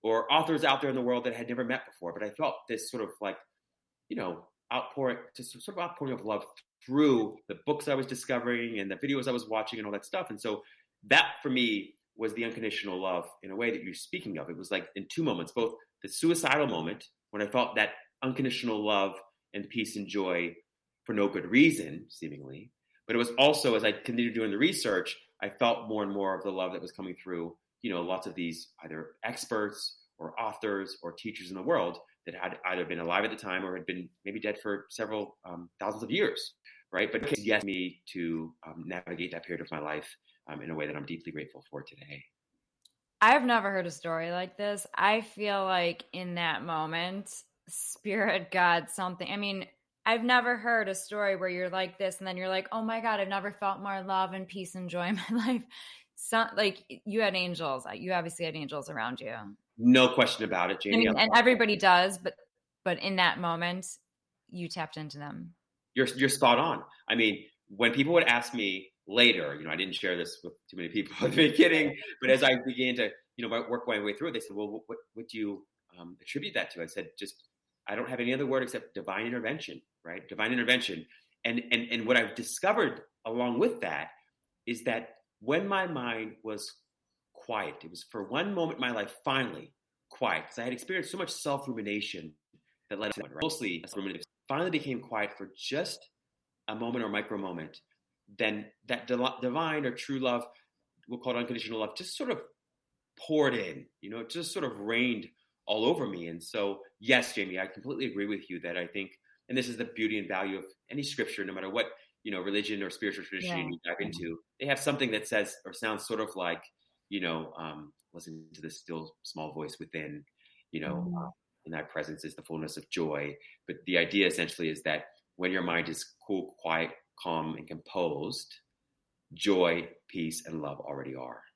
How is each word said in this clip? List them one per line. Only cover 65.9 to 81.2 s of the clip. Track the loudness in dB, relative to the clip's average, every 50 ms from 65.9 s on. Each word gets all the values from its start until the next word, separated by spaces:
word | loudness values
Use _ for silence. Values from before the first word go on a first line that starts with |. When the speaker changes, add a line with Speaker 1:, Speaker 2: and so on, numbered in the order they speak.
| _
Speaker 1:
You're, | 2 2
you're | 2 4 4 4 4
spot | 6 6 8 8 8 8
on. | 6 2 0 -2 -4 -12 -20 -20 _ 0
I | 4
mean, | 6 6 4 4 0 -8 -16 _ _ _
when | _ 0 4 4 4
people | 6 4 4 8 8
would | 8 8
ask | 8 6 6 4 0 -2
me | 0 0 0 0 -2 -6 -12 _ _ _
later, | 0 6 8 8 8 8 6 2 -2 -4
you | -4 -4
know, | -4
I | -2
didn't | -2 -2 -4 -4
share | -2 0 0 0
this | 0 -2 -6 -6 -12
with | -14 -14 -16 _ _ _
too | -10
many | -8 -8 -2
people | -2 -2 -2 -2 -4
<laughs> | 0 0
at | 2
the | 8 8 8 8
beginning, | 10 8 8 8 8 6 4 2 -2 -6 -10 -12 -10 -2
but | 6 6
as | 8 8
I | 8 6 6 4 2
began | -2 -2 0 0 0 2
to, | 2 0 0 -2 -8 _ _ _
you | -8
know, | -4 -2
my, | 0 -2 0 -2
work | -4 -4 0 0
my | 0 0
way | 0 -2 -2
through | -2 -4 -4
it, |
they | -4 -4
said, | -6 -6 -6
"Well, | -4 -4 -4
what, | -6 -10 -10
what, | -10 -12 -12 -12 _ _
what | -14 -14 -10
do | -6 -4
you, | -4 -4 -4 -8 -12 _ _ _ _ _ _ -18
um, | -18 -18 -18 _
attribute | -12 -8 -8 -6 -6 -2 -2
that | -2 -4 -4
to?" | -6 -8
I | -8
said, | -6 -6 -10 -10 -10 _ -12
"Just, | -12 -12 -12 _ _ _ _ _ _ _ _ _ _ -6
I | -4
don't | -4 -4 -4
have | -4 -2
any | 0 0
other | 0 0 0
word | 2 2 0
except | 0 0 -4 -8 -8 -8 _
divine | -8 -6 -4 -4 -2 -2
intervention," | -2 -4 -2 -2 -4 -4 -4 -6 -10 -12 -14 _ _ _ _ _
right? | -12 -12 -12 -12
Divine | -10 -2 -2 0 2
intervention. | 2 2 4 4 4 4 2 -2 -6 -6 -8 _ -20 -20